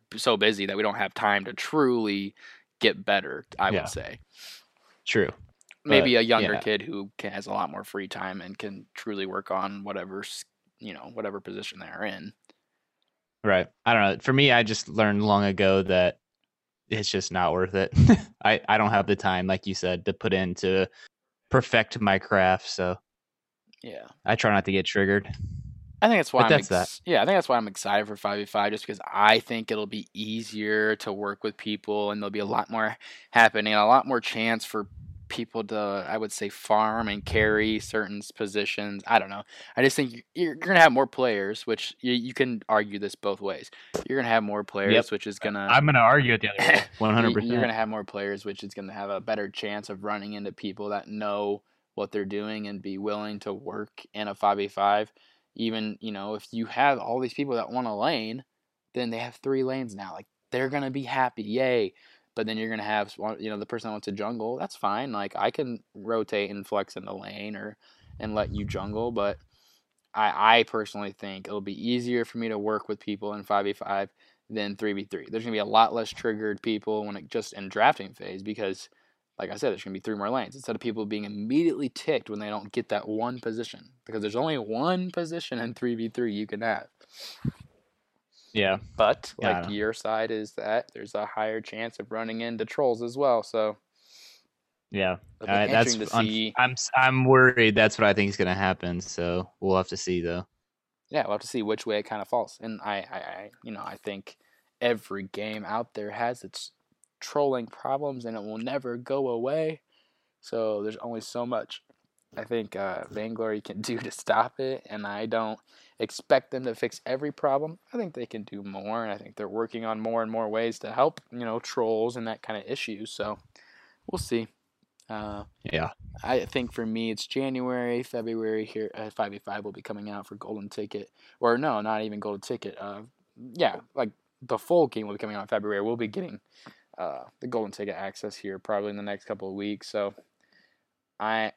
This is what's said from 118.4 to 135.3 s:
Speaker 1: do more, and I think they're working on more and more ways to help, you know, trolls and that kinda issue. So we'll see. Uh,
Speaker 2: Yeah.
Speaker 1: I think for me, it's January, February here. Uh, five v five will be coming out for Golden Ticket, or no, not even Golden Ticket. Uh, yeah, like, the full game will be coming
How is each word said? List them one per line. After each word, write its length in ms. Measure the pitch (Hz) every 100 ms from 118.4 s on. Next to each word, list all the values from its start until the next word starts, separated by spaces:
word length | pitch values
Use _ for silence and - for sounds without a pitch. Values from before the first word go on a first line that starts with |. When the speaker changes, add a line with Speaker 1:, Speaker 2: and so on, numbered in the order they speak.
Speaker 1:
do 180 | 104 101
more, 420 | 101 98 101 113
and 80 | 113
I 60 | 104
think 180 | 101 104
they're 120 | 104
working 360 | 107 113 117
on 160 | 113 110
more 220 | 113 113
and 80 | 110
more 160 | 113 107
ways 300 | 110 117 113
to 120 | 113
help, 280 | 113 147 - _
you 80 | 120
know, 200 | 117 117
trolls 560 | - - 113 110 117 120
and 120 | 113
that 140 | 107
kinda 280 | - 107 101
issue. 360 | 131 - 101 107
So 320 | - 104 101 _ _ - _ _ _ -
we'll 120 | 185
see. 300 | - 117 113 _ _ _ _ _ -
Uh, 360 | 107 104 104 104 _
Speaker 2:
Yeah. 280 | - 80 80 - - -
Speaker 1:
I 240 | - 127 104
think 260 | 139 120
for 140 | - 113
me, 240 | 113 113
it's 160 | 107 -
January, 760 | 139 135 127 127 123 120 120
February 640 | 123 120 113 113 110 110
here. 260 | 107 110 107
Uh, 160 | - 107
five 220 | - 101
v 60 | 101
five 260 | - 101
will 80 | 104
be 100 | 95
coming 260 | - 104 104
out 180 | 101 101
for 80 | 104
Golden 320 | - 110 101
Ticket, 400 | - 104 104 98 _ _ -
or 180 | 117 120
no, 220 | 151 110
not 200 | 107 107
even 180 | 110 104
Golden 200 | 104 101
Ticket. 360 | - 123 101 101
Uh, 240 | 101 101 113 _ _ -
yeah, 440 | 123 117 156 - -
like, 160 | - 113 - _ _
the 160 | 123 117
full 280 | - 175 139
game 200 | 113 104
will 80 |
be 40 | 101
coming 180 | 107